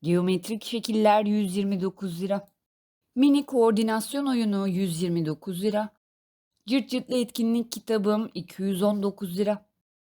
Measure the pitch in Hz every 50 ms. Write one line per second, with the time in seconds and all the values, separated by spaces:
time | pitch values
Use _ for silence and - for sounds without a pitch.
0 | 151 160 175 180 180 185 185 180 180 - 226 202 - - 240 233 - - 214 214
1 | 214 214 208 214 208 208 208 214 208 185 180 202 196 196 202 180 180 190 - -
2 | 196 185 170 170 190 190 196 190 - _ _ _ _ _ _ _ _ _ _ _
3 | _ _ - 240 269 294 277 285 277 - 269 240 226 226 214 214 226 220 220 226
4 | 214 - 277 285 285 269 254 240 226 214 202 196 196 190 175 185 196 180 165 160
5 | 185 175 170 170 160 151 151 151 - 196 180 170 196 214 202 208 214 208 _ _
6 | _ _ _ _ _ _ _ _ _ _ _ _ - 208 254 277 220 - 254 254
7 | 254 - 247 254 233 240 - - 226 226 233 233 233 233 - 214 - - 220 214
8 | 196 208 214 214 226 - - 180 - - - - 190 196 196 180 202 202 214 202
9 | 196 202 196 - 202 175 170 190 208 208 208 208 _ _ _ _ _ _ _ _
10 | _ _